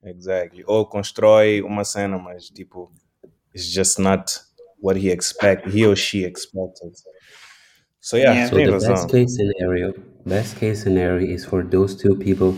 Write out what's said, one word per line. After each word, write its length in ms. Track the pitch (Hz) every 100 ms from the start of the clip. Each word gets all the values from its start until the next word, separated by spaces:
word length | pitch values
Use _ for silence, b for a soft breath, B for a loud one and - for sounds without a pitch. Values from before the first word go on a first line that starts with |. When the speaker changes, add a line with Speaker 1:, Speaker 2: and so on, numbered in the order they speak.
Speaker 1:
exactly. 580 | 101 90 92 92 87 - -
Ou 180 | 110 107
constrói 760 | 104 98 - 107 110 107 104
uma 220 | 98 104
cena, 340 | 101 104 101 95
mas, 320 | 90 90 -
tipo, 420 | - 92 92 87 _ _ _ - _ _
it's 120 | 95 85
just 260 | 90 95 -
not 420 | 98 95 - - - _ - _
what 180 | 98 95
he 120 | 95
expect, 580 | 87 - - 101 95 98
he 160 | 101 110
or 100 | 98
she 280 | - 101
expected. 680 | 90 90 - 95 92 - 87 - - b b b b b b b b _
So, 160 | - 117
yeah, 160 | 131
Speaker 2:
Yeah. 140 | 120 120
Speaker 3:
So 60 | -
Speaker 1:
tem 100 | 135
Speaker 3:
the 60 |
Speaker 1:
razão. 220 | 101 90
Speaker 3:
best 140 | 95 87
case 240 | 123 123 123
scenario, 580 | 101 98 90 90 90 - - _ -
best 300 | 98 113 -
case 240 | 110 104
scenario 440 | 98 92 90 90 92
is 180 | 90 -
for 180 | 95
those 320 | 87 95 98 -
two 180 | 101 95
people 360 | 98 92 95